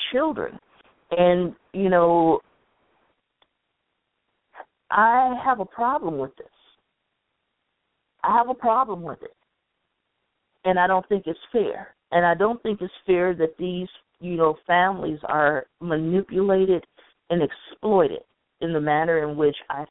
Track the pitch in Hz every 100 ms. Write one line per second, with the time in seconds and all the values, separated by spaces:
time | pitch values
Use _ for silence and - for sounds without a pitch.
0 | - 247 311 220 69 - _ _ _ _
1 | - 170 180 180 175 - _ 190 190 180
2 | 170 170 165 156 - _ _ _ _ _
3 | _ _ _ _ _ _ _ _ _ _
4 | _ _ _ _ _ - - _ - 202
5 | 226 247 262 247 269 233 190 - 240 294
6 | 180 143 135 - - _ _ _ _ _
7 | _ _ _ _ _ _ _ _ _ _
8 | _ _ 180 220 240 254 240 226 233 175
9 | 165 - - _ _ _ _ _ _ _
10 | _ _ _ _ _ _ 185 185 180 185
11 | 180 196 160 165 - 233 185 - - _
12 | - 170 175 170 208 233 226 208 185 -
13 | - 175 180 170 160 - 180 180 180 -
14 | _ _ 180 170 160 156 - 175 185 190
15 | 156 151 - 151 147 147 - - 170 156
16 | 160 185 196 185 196 190 190 170 - _
17 | _ _ - 175 143 - - - 214 196
18 | 143 82 - _ _ - 165 160 151 151
19 | 165 165 151 147 147 147 - 139 151